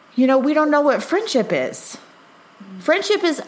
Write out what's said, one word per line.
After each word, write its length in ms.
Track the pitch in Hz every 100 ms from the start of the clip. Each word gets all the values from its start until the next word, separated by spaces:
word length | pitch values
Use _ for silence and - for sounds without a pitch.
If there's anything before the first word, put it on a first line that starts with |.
| _ -
You 120 | 254
know, 100 | 269
we 160 | 262
don't 160 | 302 302
know 120 | 294
what 200 | 294 254
friendship 480 | - 349 440 262 208
is. 460 | 160 127 - - - - - - - - - 196 190
Friendship 440 | 233 339 392 415
is, 180 | 359 294